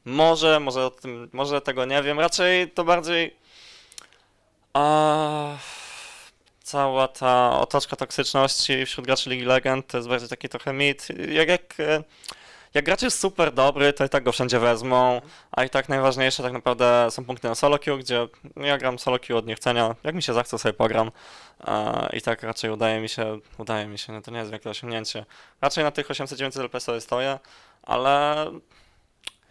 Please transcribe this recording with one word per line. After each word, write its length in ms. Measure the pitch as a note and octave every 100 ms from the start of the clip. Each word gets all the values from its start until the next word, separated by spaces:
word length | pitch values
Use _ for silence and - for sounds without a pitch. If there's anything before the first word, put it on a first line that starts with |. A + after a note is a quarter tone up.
może, 560 | B2 C#3 D#3+ D#3+ D#3+ D3+
może 260 | C#3+ B2+ C3
o 40 |
tym, 400 | - C3 A#2+ A#2+
może 280 | B2+ C#3+ C#3+
tego 240 | C#3+ C3
nie 180 | B2+ C#3+
wiem, 180 | C#3+ D3
raczej 500 | E3 - F3+ F3+ F3
to 140 | -
bardziej, 520 | E3 F3 D#3+ E3+ E3 - _ - - - _ - - _ _ _ _ _ _
a, 840 | C#3 D3 D3+ D#3 D3+ D3+ D3+ D3 C#3+ - - - - - - - _ _ _
cała 460 | - C#3+ C#3 C3 C3
ta 520 | - B2+ B2 B2 C3
otoczka 360 | - C#3+ - C#3
toksyczności 880 | - - C3 C3+ C3+ - - C3+ C3
wśród 200 | - B2+
graczy 240 | C3 C3+
Ligi 140 | B2+
Legend 420 | B2 B2+ C3+ C3 -
to 100 | B2
jest 120 | A#2
bardziej 200 | B2 A#2+
taki 200 | B2 C3+
trochę 240 | B2 -
mit. 360 | C3+ C#3+ C#3 - F3 -
Jak, 200 | D#3 D#3+
jak, 320 | F3 - -
e, 220 | D3+ D3+ D#3 _ - - - - -
jak 100 | D3
gracz 180 | D3 F#3+
jest 180 | B3 -
super 320 | F#3+ - D#3+
dobry, 400 | C3+ C3+ C#3+ C#3+
to 120 | C#3+
i 40 | C3+
tak 160 | C#3+
go 80 | B2
wszędzie 260 | - B2 B2
wezmą, 640 | A#2+ A2+ B2+ B2+ B2+ B2 D3+ - -
a 120 | -
i 60 | C3
tak 180 | C#3 C3
najważniejsze 540 | C3+ C3 B2+ C3 C3
tak 100 | B2
naprawdę 540 | B2 B2 A#2+ B2 A#2+ A#2
są 140 | B2
punkty 240 | B2+ B2+ D3+
na 60 |
solo 240 | C#3 C#3+ C#3+
queue, 200 | - C#3
gdzie 300 | B2+ A#2+ A#2 _ - -
ja 220 | C#3+ C#3
gram 200 | B2+ B2
solo 200 | - B2+
queue 200 | - A#2
od 80 | A2+
niechcenia, 480 | A2 B2+ A#2+ A2+ A2+
jak 100 | D3+
mi 80 | E3+
się 100 | C#3+
zachce, 260 | A#2 B2 A2+
sobie 140 | A2+
pogram. 380 | G2+ A2+ A2 A2+ - - - - _
A, 500 | - G#2+ G#2+ A#2 -
i 100 | -
tak 200 | - A2+
raczej 280 | A2+ A2+ A2+
udaje 300 | G#2+ A2+ A2
mi 80 | A2
się, 320 | - A2 G#2+ - -
udaje 280 | A2 A2 G#2
mi 120 | G2+
się, 140 | -
no 100 | A2
to 80 | G2+
nie 80 | A#2
jest 120 | A2
wielkie 200 | G#2+ A2+
osiągnięcie. 540 | G#2+ A#2+ A2+ A2 A2 G#2 - - -
Raczej 240 | C#3+ E3
na 60 | D3+
tych 200 | D3 C#3+
osiemset, 280 | C#3+ C#3 B2+
dziewięćset 240 | C3+ C3+
L 80 | B2
P 100 | B2+
sobie 200 | - A#2
stoję, 380 | - B2 C3+ C3+ _ - _ _
ale 640 | - A#2+ C3 C#3+ D3 D3+ D#3 - _ _ _ _ _ _ - _ _